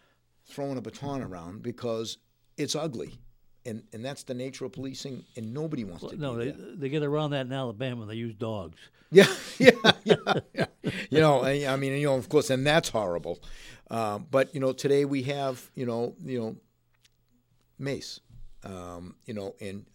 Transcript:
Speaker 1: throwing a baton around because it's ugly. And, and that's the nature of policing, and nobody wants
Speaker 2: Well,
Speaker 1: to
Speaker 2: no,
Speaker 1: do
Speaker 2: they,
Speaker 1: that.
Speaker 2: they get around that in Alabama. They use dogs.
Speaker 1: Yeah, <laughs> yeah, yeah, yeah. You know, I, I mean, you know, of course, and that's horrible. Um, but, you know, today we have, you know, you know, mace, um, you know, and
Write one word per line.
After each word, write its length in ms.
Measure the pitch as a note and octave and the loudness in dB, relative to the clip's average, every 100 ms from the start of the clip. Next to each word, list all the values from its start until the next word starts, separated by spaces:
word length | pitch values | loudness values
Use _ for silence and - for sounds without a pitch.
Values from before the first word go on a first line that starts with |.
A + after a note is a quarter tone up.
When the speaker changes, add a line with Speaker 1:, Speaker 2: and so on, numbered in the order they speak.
| _ _ _ _ _ | _ _ _ _ _
Speaker 1:
throwing 320 | - C#3 C3 | -10 -6 -6
a 20 | |
baton 420 | A2 - C#3+ C#3 | -8 -10 -8 -6
around 400 | G2 F2 E2 G#2+ | -8 -10 -12 -12
because 560 | A#2 A#2 A#2+ A2+ A2 - _ _ _ - | -10 -6 -4 -4 -6 -10 _ _ _ -6
it's 200 | C#3+ D3+ | -4 -2
ugly. 380 | D#3+ A2+ C2+ A#2 - - _ _ | -4 -6 -10 -12 -20 -20 _ _
And, 180 | A#2+ A2 - | -10 -10 -12
and 120 | A2+ | -12
that's 180 | B2+ C#3+ | -10 -10
the 120 | - | -8
nature 300 | B2 C3+ C3 C3 | -8 -8 -8 -10
of 60 | |
policing, 520 | - C3+ C3 C#3+ B2 - | -8 -10 -10 -10 -12 -14
and 180 | - A2 | -12 -8
nobody 300 | C3 D#3+ D3+ | -6 -6 -4
wants 220 | G2 E2 | -6 -8
Speaker 2:
Well, 80 | C#3+ | -10
Speaker 1:
to 40 | F#3+ | -6
Speaker 2:
no, 180 | C#3+ | -6
Speaker 1:
do 100 | A#2 | -4
Speaker 2:
they, 60 | B2 | -4
Speaker 1:
that. 280 | - G3 F#3+ | -6 -12 -8
Speaker 2:
they 80 | C#3 | -4
get 140 | D3+ | -2
around 280 | C#3+ D3+ D3+ | 0 0 0
that 140 | C#3+ B2+ | -2 -4
in 60 | |
Alabama. 540 | C3+ B2+ G#2 C3 A#2+ G#2 | -4 -4 -4 -6 -6 -8
They 80 | |
use 220 | A2+ A#2 G2+ | -6 -6 -6
dogs. 420 | A2+ G#2+ E2 - - _ - | -4 -4 -8 -14 -20 _ 6
Speaker 1:
Yeah, 160 | E3+ F3+ - | 10 10 6
<laughs> 160 | - - | -8 6
yeah, 120 | B3+ A#3 A3 - | 8 10 8 6
yeah, 120 | - G3+ G3+ - - | 6 4 4 0 -2
yeah. 120 | - - - - F#3+ - | -4 -4 -4 -6 -4 0
You 80 | D3 | 6
know, 200 | D#3 C3+ | 8 8
I, 260 | C3 C#3+ C#3 | 4 2 0
I 80 | |
mean, 180 | C3+ C3+ | 0 0
you 120 | C#3 D3 | 0 2
know, 80 | |
of 140 | C3 - | 2 4
course, 220 | D3+ - | 4 4
and 140 | C3 | 2
that's 260 | C#3+ D#3+ - | 4 4 2
horrible. 520 | A2+ G2 E2+ D#2+ F2 - - - - - | 0 0 -2 -4 -8 -10 -16 -18 -20 -8
Um, 380 | A2+ A2 G#2 - | -4 -2 -4 0
but, 240 | C3+ C3+ | 2 2
you 60 | C#3+ | 0
know, 120 | C3 | -2
today 320 | C3 C#3 C#3 | 0 2 4
we 200 | C#3+ C#3 | 2 0
have, 440 | B2+ C#3+ C3+ B2+ - | -2 -2 -4 -4 -10
you 120 | - A#2+ | -6 -4
know, 280 | A#2 A#2+ - | -2 -4 -6
you 140 | - B2 | -8 -6
know, 160 | A2+ - _ _ _ _ _ _ _ _ _ _ _ - | -6 -10 _ _ _ _ _ _ _ _ _ _ _ -10
mace, 420 | C3+ A2+ - - - - - - | -6 -6 -8 -16 -18 -18 -18 -14
um, 500 | G#2 F#2 F2+ F2 F2+ - - | -14 -12 -12 -12 -14 -16 -12
you 80 | |
know, 200 | G#2+ G2 - | -8 -8 -10
and 260 | G#2 G2 G2+ | -12 -12 -14